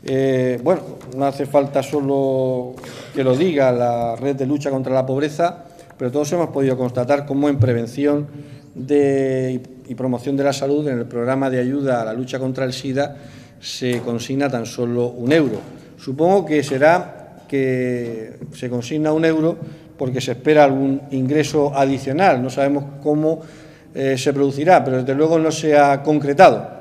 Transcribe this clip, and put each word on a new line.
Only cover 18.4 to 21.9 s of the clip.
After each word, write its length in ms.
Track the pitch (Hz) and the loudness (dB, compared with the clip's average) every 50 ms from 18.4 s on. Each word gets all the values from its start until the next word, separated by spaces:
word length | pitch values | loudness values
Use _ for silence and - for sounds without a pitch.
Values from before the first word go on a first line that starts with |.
| - - - | -16 -16 -14
se 160 | - - 123 | -10 -8 -6
consigna 460 | 123 123 120 - 160 151 151 156 151 | -6 -6 -6 -4 -4 -2 0 0 2
un 100 | 160 165 | 2 2
euro 320 | 160 160 160 156 165 180 - - - - - - - - | 2 2 4 2 0 0 -2 -8 -14 -16 -18 -20 -20 -8
porque 240 | - 143 127 123 127 | -6 -6 -4 -2 -4
se 120 | - - 117 | -4 -4 -6
espera 320 | 123 123 156 151 151 147 | -2 2 4 6 8 8
algún 360 | 139 131 135 135 135 135 139 135 - | 6 6 2 0 0 0 -2 -4 -6
ingreso 640 | 139 131 131 127 143 156 147 147 - 156 143 143 139 | -4 -2 -2 0 2 0 0 2 2 0 0 2 2
adicional. 680 | 139 139 135 | 2 2 2